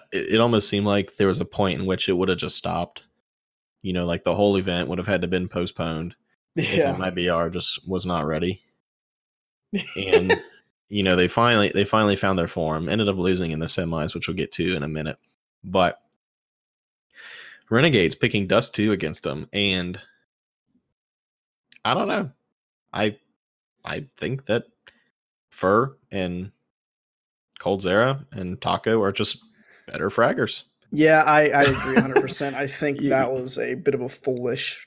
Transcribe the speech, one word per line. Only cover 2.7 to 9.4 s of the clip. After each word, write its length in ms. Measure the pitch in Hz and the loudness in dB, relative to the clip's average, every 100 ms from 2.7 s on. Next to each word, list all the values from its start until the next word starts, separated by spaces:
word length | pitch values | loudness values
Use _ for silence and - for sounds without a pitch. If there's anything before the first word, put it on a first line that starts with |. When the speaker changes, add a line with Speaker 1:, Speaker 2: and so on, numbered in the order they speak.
| 85 87 - - _ _ _ _ _ _ _ | -4 -6 -10 -20 _ _ _ _ _ _ _
Speaker 1:
You 120 | 95 | -6
know, 120 | 90 87 | -2 -2
like, 180 | 87 | -2
the 120 | - 92 | 0 2
whole 220 | 104 98 | 4 2
event 300 | 92 87 69 | 0 -2 -2
would 100 | 90 | -4
have 80 | 101 | -2
had 140 | 92 | -2
to 60 | 87 | 0
been 200 | 90 92 | -2 -2
postponed 640 | 90 90 - 82 80 87 - _ _ _ 165 | -4 -6 -4 -6 -6 -8 -14 _ _ _ -6
if 180 | 110 101 | -2 0
Speaker 2:
Yeah. 160 | 139 | 0
Speaker 1:
M 80 | 92 | -2
I 80 | 92 | -4
B 180 | 90 87 | -2 0
R 220 | 85 85 | 0 -2
just 360 | 87 - - 87 | -4 -6 -6 -6
was 200 | 92 92 | -4 -2
not 200 | 82 76 | -2 -2
ready. 360 | 78 87 92 _ _ _ _ _ _ _ _ | -2 -4 -6 _ _ _ _ _ _ _ _